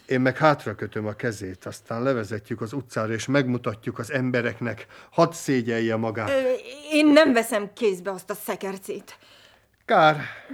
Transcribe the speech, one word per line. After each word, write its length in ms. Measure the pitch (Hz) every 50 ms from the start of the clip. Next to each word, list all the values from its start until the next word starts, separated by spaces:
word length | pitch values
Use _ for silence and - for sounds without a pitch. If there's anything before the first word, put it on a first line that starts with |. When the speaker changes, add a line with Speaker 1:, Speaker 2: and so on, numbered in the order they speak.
| _
Speaker 1:
Én 160 | - 131 127
meg 160 | 127 131 127
hátra 380 | - 156 151 143 - - 110 104
kötöm 300 | - 110 104 - 110 107
a 60 | 107 104
kezét, 520 | - - 120 104 98 104 92 92 - -
aztán 380 | - - - _ - 113 117 127
levezetjük 580 | 135 131 117 107 - 110 104 - - 117 -
az 120 | 117 110 143
utcára, 400 | 139 - - - 120 110 110 113
és 120 | 110 -
megmutatjuk 760 | 131 135 143 131 127 123 120 - 120 107 - - 127 - -
az 120 | 117 -
embereknek. 760 | 147 127 127 127 123 120 113 117 113 - 123 113 113 113 - - - - - -
Hadd 200 | - 170 170 160
szégyelje 640 | - - - 156 135 120 113 117 117 113 113 113 113
magát. 340 | 110 113 110 107 117 104 104
Speaker 2:
Ö, 220 | 277 262 262 254 254 208 - 233 269 294 294 294
én 140 | 311 294 302
nem 260 | 294 285 302 320 277 240
veszem 400 | 226 220 - 240 202 202 196 -
kézbe 380 | - 240 202 185 180 180 196
azt 180 | 190 180 - -
a 40 | 202
szekercét. 840 | - - 233 190 - 196 190 196 - - - 151 202 - - - - _ _ - - - - _ _ _ _ _ _ _
Speaker 1:
Kár. 360 | - 226 180 160 156 151 147 120 - - - - -